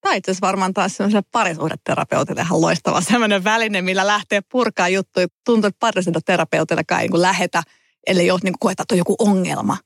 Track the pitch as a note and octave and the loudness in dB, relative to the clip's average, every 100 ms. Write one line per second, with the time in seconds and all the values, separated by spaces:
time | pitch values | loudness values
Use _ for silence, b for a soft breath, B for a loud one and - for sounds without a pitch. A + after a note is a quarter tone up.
0 | G4 G#3 F#3+ F#3+ F#3+ G3+ F#3+ G3 F#3+ - | 0 -2 -2 -2 -2 0 -2 0 -2 -2
1 | G3+ G#3 G3 A#3 F#3 D#3+ D3+ - - - | 0 0 0 -2 -2 -2 -6 -6 -4 -4
2 | D3 B2+ C#3 D#3 E3+ F3 E3 E3+ - E3 | -2 -2 -2 -4 -2 0 2 0 0 -2
3 | F3+ A#3+ A3 G3+ F#3+ A3+ A3 G3 F3+ F#3+ | 0 0 2 0 0 0 0 -2 -2 0
4 | G3 G#3 - G#3 - B3+ A#3 - F3+ F#3+ | 0 0 0 -4 -2 -2 0 0 0 0
5 | F#3 - F3+ _ - A#3 G#3 - A3+ G3 | -2 -2 -2 _ 0 2 2 0 -2 0
6 | F#3 E3 - F3 D#3+ D#3+ D#3+ E3+ E3+ F3 | -2 -2 0 0 0 0 0 -2 -2 -2
7 | E3+ E3 F3+ F3+ F3+ E3+ E3 b b b | 0 2 2 2 0 -2 -6 b b b
8 | - F#3 F3 F#3 F#3 F3 G3+ F#3+ - F3+ | 0 2 2 2 -2 -2 -2 -2 0 0
9 | F3 G3+ G#3 F#3+ F3 C#3+ G#3 G3 | 2 2 2 2 0 -2 -2 -4